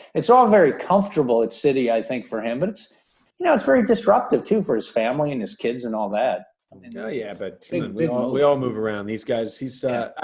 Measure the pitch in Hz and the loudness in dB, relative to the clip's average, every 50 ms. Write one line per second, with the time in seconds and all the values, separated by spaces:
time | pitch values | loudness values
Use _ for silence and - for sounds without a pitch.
0 | - - - - 143 - 240 254 247 214 214 202 165 135 - - - - 180 202 | -20 -6 -4 -2 4 6 6 6 8 6 6 6 6 6 4 0 0 0 2 2
1 | 196 196 - 156 139 120 117 113 113 110 - - - 147 131 135 123 117 113 113 | 2 0 0 0 2 2 2 2 2 0 -2 0 0 2 2 2 2 2 0 0
2 | 110 - 131 120 104 - 113 110 110 117 120 131 175 214 214 - - - _ _ | 0 -2 -6 -8 -6 -6 -8 -6 -4 -4 -4 -2 -4 -4 -4 -8 -16 -20 _ _
3 | _ _ _ _ _ _ _ _ 349 339 302 214 - 269 269 254 208 - 226 196 | _ _ _ _ _ _ _ _ 0 2 2 2 4 4 4 4 4 4 2 2
4 | - 190 208 240 - - - 127 - - 208 220 170 - 123 107 - - - 117 | 4 4 4 4 2 0 0 -2 0 0 0 0 0 0 -2 -2 -2 -2 -2 -2
5 | 110 120 131 147 151 147 139 123 101 92 - - - 117 120 127 120 117 110 107 | 0 0 0 0 -2 -2 -2 -4 -6 -8 -8 -6 -6 -4 -4 -4 -6 -6 -4 -4
6 | 107 101 104 104 123 127 92 92 - - _ _ _ _ - 95 92 - - - | -4 -4 -2 0 0 0 -2 -4 -8 -14 _ _ _ _ -20 -20 -20 -18 -14 -12
7 | 110 110 - 120 107 104 98 87 101 92 - - - - - 175 - 95 92 110 | -10 -8 -8 -8 -8 -10 -10 -10 -10 -12 -12 -14 -14 -8 -6 -6 -6 -6 -4 -2
8 | 123 120 123 123 123 127 127 135 147 147 143 135 127 120 107 110 110 110 107 104 | -2 0 0 -2 -2 -2 0 2 2 2 2 2 0 -4 -4 -4 -4 -4 -4 -4
9 | 101 104 110 107 - - 120 113 113 104 - - 135 127 123 - - 127 123 120 | -6 -6 -8 -8 -4 -4 -4 -4 -4 -6 -8 -10 -12 -12 -10 -6 -4 -4 -2 -2
10 | 113 - - - | -4 -6 -8 -10